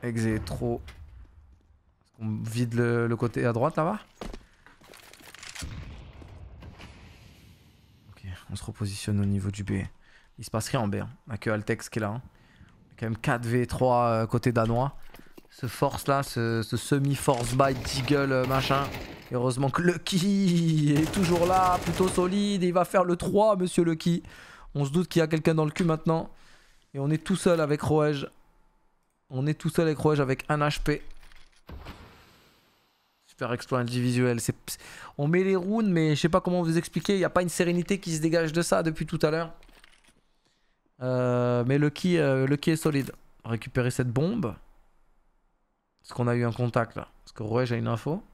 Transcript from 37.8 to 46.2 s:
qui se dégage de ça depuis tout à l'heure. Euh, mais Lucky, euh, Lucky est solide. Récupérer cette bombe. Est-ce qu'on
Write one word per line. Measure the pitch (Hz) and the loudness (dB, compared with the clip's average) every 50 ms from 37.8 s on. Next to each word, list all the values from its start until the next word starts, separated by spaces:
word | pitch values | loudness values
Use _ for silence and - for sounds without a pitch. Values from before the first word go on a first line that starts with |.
| 175 - 202 196 | 0 0 -2 -2
qui | - - 160 | -2 -4 -4
se | 156 151 | 0 0
dégage | 165 165 170 165 160 151 | 2 2 2 2 2 0
de | 165 170 | -2 0
ça | - - 190 175 | 2 2 2 2
depuis | 165 160 - 165 | 0 -2 -4 -6
tout | 156 - 156 - | -4 -2 0 2
à | 156 | 2
l'heure. | 151 160 170 160 - - - - - - - - - _ _ - _ _ _ _ _ _ _ _ _ _ _ _ _ _ _ _ _ _ 131 | 2 0 -4 -6 -10 -18 -20 -20 -20 -20 -20 -20 -20 _ _ -20 _ _ _ _ _ _ _ _ _ _ _ _ _ _ _ _ _ _ -4
Euh, | 127 127 127 123 123 123 123 123 123 123 120 120 | -2 0 0 2 2 2 2 2 2 2 2 2
mais | 123 135 143 | 2 2 4
Lucky, | 147 147 147 - - 185 175 165 | 4 2 0 0 0 2 2 4
euh, | 151 139 135 131 131 | 4 4 4 2 2
Lucky | 135 143 143 - - 160 | 2 2 2 2 2 2
est | |
solide. | 156 - 170 151 139 135 - - - - - - - _ | 2 2 0 0 0 -2 -4 -8 -16 -18 -20 -20 -18 _
Récupérer | 113 117 110 - - - 135 123 123 | -6 -6 -6 -6 -4 -2 0 0 0
cette | 123 - 131 123 | 0 0 -2 0
bombe. | 113 131 139 170 220 240 170 113 - - - - - _ - _ _ _ _ _ _ _ _ _ _ _ _ _ _ _ _ _ _ _ _ _ _ _ _ | 2 0 0 0 0 -2 -2 -4 -4 -8 -14 -20 -20 _ -20 _ _ _ _ _ _ _ _ _ _ _ _ _ _ _ _ _ _ _ _ _ _ _ _
Est-ce | - - | -14 -4
qu'on | - | -2